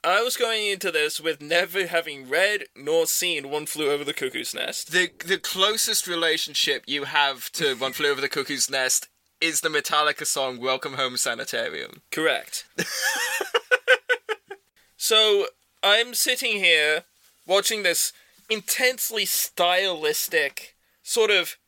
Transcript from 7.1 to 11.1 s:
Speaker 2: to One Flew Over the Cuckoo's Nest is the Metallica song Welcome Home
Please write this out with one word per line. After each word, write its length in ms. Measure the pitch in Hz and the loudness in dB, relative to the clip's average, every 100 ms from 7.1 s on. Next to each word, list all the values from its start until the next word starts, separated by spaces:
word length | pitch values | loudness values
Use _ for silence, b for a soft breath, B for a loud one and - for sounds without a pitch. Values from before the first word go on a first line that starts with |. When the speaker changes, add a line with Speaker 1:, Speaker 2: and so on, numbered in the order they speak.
| 151 143 131 - | 2 2 0 -8
Speaker 2:
to 220 | - 151 123 | -2 -2 0
One 180 | 131 | -4
Flew 160 | 123 147 | 0 0
Over 120 | 135 | 2
the 80 | 139 | -2
Cuckoo's 400 | 151 135 139 - | -2 -4 -2 0
Nest 400 | 135 127 - - _ _ _ | 0 2 0 -2 _ _ _
is 200 | 165 151 | -2 0
the 80 | 160 | 0
Metallica 560 | 151 139 151 151 147 151 | 0 0 2 2 0 -4
song 340 | 147 135 123 | -2 -2 -2
Welcome 340 | 127 127 143 | -2 -2 -2
Home 240 | 135 131 | -4 -4